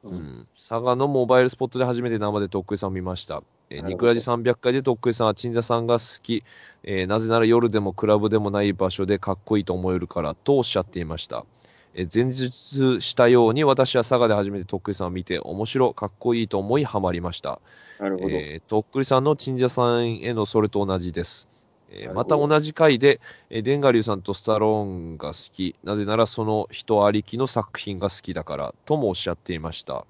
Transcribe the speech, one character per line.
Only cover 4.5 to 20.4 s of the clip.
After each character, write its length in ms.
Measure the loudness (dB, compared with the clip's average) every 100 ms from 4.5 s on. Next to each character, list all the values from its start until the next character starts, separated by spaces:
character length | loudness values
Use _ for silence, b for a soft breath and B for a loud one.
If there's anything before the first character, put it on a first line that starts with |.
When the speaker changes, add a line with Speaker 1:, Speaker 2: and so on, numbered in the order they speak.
| 0
Speaker 2:
回 140 | 0
で 100 | 0
と 120 | 0
っ 20 | 0
く 140 | 0
り 40 |
さ 100 | 2
ん 20 | 2
は 60 |
鎮 180 | 0 -2
座 100 | -4
さ 180 | 0 -2
ん 60 | 2
が 80 |
好 280 | 0 0 -14
き。 200 | -6 -6 -6 B B B
え 220 | -8 -4
ー、 20 | 0
な 140 | 0
ぜ 100 | 2
な 80 | 2
ら 80 | 6
夜 240 | 6 4
で 100 | 0
も 140 | -2
ク 120 | -2 2
ラ 120 | 2
ブ 100 | 4
で 100 | 2
も 120 | 0
な 120 | 0
い 120 | 0
場 160 | 0 -2
所 160 | -2 -2
で 120 | -2
か 140 | -2
っ 60 | -6
こ 140 | -2 -2
い 60 |
い 20 |
と 80 | 0
思 200 | -2 0
え 60 | -2
る 80 | -2
か 140 | -6
ら 140 | -6
と 240 | -6 0 2
お 20 |
っ 20 |
し 120 | 2 -2
ゃ 40 |
っ 60 | -4
て 140 | -6
い 60 | -8
ま 100 | -10
し 120 | -10
た。 180 | -12 -12 b b b b
え 80 | -10
ー、 80 | -4
前 200 | 0 0
述 680 | 0 -6 -8 -12 0 2 2
し 140 | -2
た 140 | 4 6
よ 200 | 8 6
う 60 |
に、 100 | 4
私 320 | 2 4 2 2
は 60 |
佐 160 | 2 2
賀 100 | 4
で 60 |
初 160 | 2 0
め 80 | -4
て 60 |
と 120 | -6 -8
っ 40 |
く 100 | -6
り 40 |
さ 100 | -6
ん 40 | -4
を 20 |
見 140 | -6
て、 140 | -4 -6
面 260 | -4 -6
白、 300 | -4 2 2
か 120 | 2 -8
っ 40 | _
こ 160 | -2
い 100 | 0
い 40 | 0
と 100 | -2
思 200 | 0 0
い 60 |
ハ 160 | 0 0
マ 120 | 0
り 80 | -2
ま 120 | -4
し 80 | -8
た。 200 | -8 -10 B B B B
Speaker 1:
な 100 | -6
る 100 | -4
ほ 60 |
ど。 60 | -4
Speaker 2:
え 300 | -4 -6 -12
ー、 40 | _
と 120 | -2
っ 40 |
く 140 | -2 -4
り 60 |
さ 160 | 2 2
ん 40 |
の 120 | 4 0
鎮 220 | -2 0
座 100 | 0
さ 300 | 2 2 2
ん 220 | 0 -4
へ 140 | -4
の 100 | -2